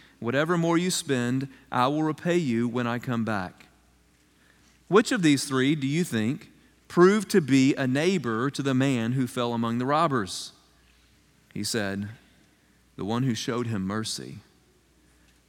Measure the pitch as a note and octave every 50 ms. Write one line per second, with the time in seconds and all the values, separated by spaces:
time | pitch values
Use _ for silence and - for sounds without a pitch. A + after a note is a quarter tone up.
0 | - - _ _ A2+ A#2 B2+ C#3 D#3+ E3 F3+ E3+ E3 E3+ E3 E3+ F3+ F#3 - -
1 | - C#3 C3+ B2 A#2+ A#2+ C3 C3 C#3 C3+ - - - _ - B2 B2 C#3 D3 D#3
2 | D#3 D#3 D3 - - F3 E3 F3+ D#3+ B2 A2+ A#2 A#2+ A#2+ A#2 B2 A#2+ A#2 A#2+ A#2
3 | - C3 A#2+ A#2 A2 A2+ G#2+ G2 F2+ F2 - - - - _ _ _ _ _ _
4 | _ _ _ _ _ _ _ _ _ _ _ _ _ _ _ _ _ - F3 A3
5 | - - C4+ G#3+ E3 D3+ C#3+ C3 - - C3 C3 B2+ C#3+ D#3+ D3 C3+ C3+ D3 F3
6 | F3 - A#2+ A2 G#2+ A#2 D#3 - - - - _ _ _ _ _ _ - - F3
7 | F3 F#3+ G#3 A3 G3 - - F#3+ D3 B2+ C3+ C3+ C3 C#3 - - C3+ B2+ B2+ C#3+
8 | D#3+ F#3 G3 E3+ B2 A#2 A2 A2 B2+ C#3+ - - C#3 C#3 C3 B2+ C3+ C#3 C3 A#2
9 | A2+ A#2 B2+ C3+ B2 A#2+ - B2+ A#2+ A#2+ A#2 A#2 A#2 A2+ A#2 A#2+ B2 C3+ D3 D#3
10 | E3+ D3+ C3+ A#2 F#2+ F2+ - - - - - - _ _ _ _ _ _ _ _
11 | _ _ _ _ _ _ _ _ _ _ - G2+ G#2 - - A2 G2+ G2 G2 G2+
12 | G#2 G#2 A2 - - _ _ _ _ _ _ _ _ _ _ _ _ _ _ -
13 | F#2+ G2+ A2+ B2 C3+ C3 A2 - - C3+ A2+ A#2+ A#2+ A2+ A2+ F#2+ F#2+ F#2+ G#2 A2
14 | A2 - - - B1+ C2 - G#2+ - _ _ _ _ _ _ _ _ _ _ _
15 | _ _ _ _ _ _ _ _ _